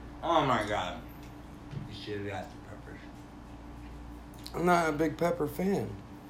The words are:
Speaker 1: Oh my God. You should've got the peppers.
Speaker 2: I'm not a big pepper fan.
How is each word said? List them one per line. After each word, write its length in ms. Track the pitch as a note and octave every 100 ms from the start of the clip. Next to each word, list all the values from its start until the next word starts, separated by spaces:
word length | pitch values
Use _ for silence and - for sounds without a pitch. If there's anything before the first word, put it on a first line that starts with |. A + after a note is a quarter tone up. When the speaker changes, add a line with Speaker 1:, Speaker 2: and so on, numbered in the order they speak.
| - -
Speaker 1:
Oh 240 | D#3 E3 C#3
my 160 | A#2 G#2
God. 300 | G2+ F2+ F2 - - - - - - - - G#2
You 80 | G2+
should've 280 | G#2 G#2 G2+
got 160 | F#2+ -
the 80 | - -
peppers. 320 | - - - - - - - - - - - - - - - - - -
Speaker 2:
I'm 100 | - F3
not 220 | F3 D#3+
a 40 |
big 240 | D3 D#3+ -
pepper 320 | E3+ E3+ D3
fan. 420 | - F#3+ E3+ G#2 - - -